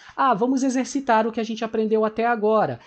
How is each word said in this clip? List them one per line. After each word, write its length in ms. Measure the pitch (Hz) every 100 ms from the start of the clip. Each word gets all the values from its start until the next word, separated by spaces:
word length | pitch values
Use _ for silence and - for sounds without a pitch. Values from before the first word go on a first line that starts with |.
| - -
Ah, 200 | 269 220
vamos 260 | 240 269
exercitar 640 | 269 254 247 285 269 220 226
o 60 |
que 80 | 226
a 40 |
gente 220 | 220 220 226
aprendeu 400 | 220 220 220 214
até 180 | 220
agora. 560 | 233 233 208 220 170 120